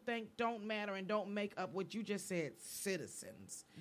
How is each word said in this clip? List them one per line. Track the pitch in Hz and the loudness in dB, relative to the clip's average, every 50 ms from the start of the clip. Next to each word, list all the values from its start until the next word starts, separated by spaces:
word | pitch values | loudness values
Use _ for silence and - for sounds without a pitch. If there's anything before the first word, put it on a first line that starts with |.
| - | 0
think | - 233 226 220 208 - | 0 0 0 0 -4 -2
don't | - 233 226 240 220 202 | 2 2 2 2 0 0
matter | 214 220 214 208 208 196 | 0 0 0 2 0 0
and | 190 190 | -2 2
don't | 180 214 214 196 202 | 4 4 4 4 2
make | 202 208 208 202 - | 2 2 2 0 0
up | - - - 143 | -2 -2 0 0
what | 190 196 175 - | 0 0 0 -2
you | 220 | -2
just | 214 - 208 196 - | 0 0 0 0 2
said, | - 190 170 156 135 - - | 2 2 2 2 2 -2 -6
citizens. | - - - - - 202 190 165 123 - - - - - - - 98 - - - - - - - | -10 -8 -6 -2 0 2 2 2 0 -4 -6 -8 -10 -10 -12 -12 -10 -10 -10 -10 -10 -14 -10 -2